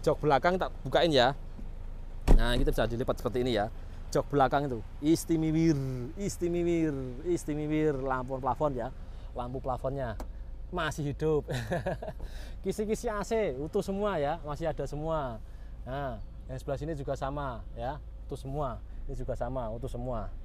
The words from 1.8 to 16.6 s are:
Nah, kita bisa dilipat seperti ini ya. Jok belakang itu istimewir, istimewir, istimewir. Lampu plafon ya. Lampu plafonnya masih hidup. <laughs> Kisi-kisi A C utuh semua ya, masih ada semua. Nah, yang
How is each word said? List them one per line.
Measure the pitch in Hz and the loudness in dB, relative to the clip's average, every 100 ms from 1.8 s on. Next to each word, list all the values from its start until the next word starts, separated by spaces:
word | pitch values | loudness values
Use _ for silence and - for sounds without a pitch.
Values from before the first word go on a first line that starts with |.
| - - - - - - | -8 -8 -8 -2 10 10
Nah, | 117 123 | 10 4
kita | 139 | 4
bisa | 135 | 4
dilipat | 113 117 123 - | 2 2 0 0
seperti | 127 123 123 | 0 0 2
ini | 110 | 2
ya. | 107 - - - - | 2 -4 -10 -10 -2
Jok | 151 - | -2 2
belakang | 143 127 147 143 | 4 6 6 2
itu | 117 - - | -2 -6 -2
istimewir, | 147 165 - 160 160 156 165 147 135 127 120 165 | 4 4 4 2 4 4 6 4 0 -4 -6 -4
istimewir, | 196 - 170 175 170 170 160 139 131 123 | -4 -2 0 0 2 2 2 0 -6 -6
istimewir. | 170 170 - 151 151 156 156 135 | -2 -2 0 -2 0 2 2 2
Lampu | 135 127 127 131 | 0 -2 -2 -2
plafon | 127 120 151 127 | 0 2 0 0
ya. | 117 - - - - | -4 -6 -12 -10 -10
Lampu | 117 123 131 | -6 -6 -4
plafonnya | 127 123 131 139 123 - - - - - - | -4 -2 -2 -2 -4 -6 -8 -8 -10 -8 -6
masih | 175 156 151 143 | -2 -2 -2 -4
hidup. | 131 156 151 - 131 110 170 185 170 | 0 2 2 0 -4 -2 -2 -2 -4
<laughs> | - - - - - - | -6 -8 -8 -8 -8 -6
Kisi-kisi | 190 190 214 220 233 | -4 -2 -2 0 0
A | 214 | -2
C | - 226 196 127 | 0 2 2 -2
utuh | 147 196 | -2 -2
semua | 185 196 208 180 | 0 0 0 2
ya, | 143 170 | 0 0
masih | 151 143 160 | -4 -2 -2
ada | 139 | -2
semua. | 139 147 156 160 135 220 - - - - 120 | -4 -2 0 0 -2 -6 -10 -12 -12 -10 -6
Nah, | 135 139 110 - - - | -4 -4 -6 -10 -10 -10
yang | 127 | -8